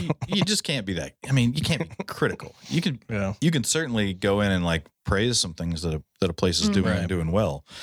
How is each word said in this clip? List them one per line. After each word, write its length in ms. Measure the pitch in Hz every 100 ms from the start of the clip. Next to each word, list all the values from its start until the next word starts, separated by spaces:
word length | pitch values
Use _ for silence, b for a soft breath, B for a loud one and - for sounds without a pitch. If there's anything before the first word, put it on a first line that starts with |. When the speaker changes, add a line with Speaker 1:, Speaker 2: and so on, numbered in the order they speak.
Speaker 1:
you, 100 | 170 - -
you 140 | 202
just 200 | 196 208
can't 220 | - 139 98
be 80 |
that. 200 | 85 - - -
I 40 |
mean, 200 | 135 120
you 80 | 123
can't 220 | - 147 160 -
be 80 |
Speaker 2:
<laughs> 20 | -
Speaker 1:
critical. 480 | - 123 87 - - -
You 100 | 151
can, 180 | 175 123 -
Speaker 2:
Yeah. 240 | 107 98 101
Speaker 1:
you 80 | 165
can 140 | 156
certainly 500 | 135 156 156 113 98
go 260 | 92 101 101
in 100 | 101
and, 140 | 92
like, 220 | 87 82 - _
praise 340 | - 101 120 120
some 140 | 90
things 300 | 82 85 82
that 100 | 82
a, 80 | 78 - -
that 100 | 92
a 20 |
place 280 | 80 92 82
is 80 | 208
doing 140 | 101 90
Speaker 3:
Mm-hmm. 60 |
Speaker 1:
and 80 | 90
Speaker 2:
Right. 80 | 87
Speaker 1:
doing 220 | 92 82
well, 340 | 95 98 71 - B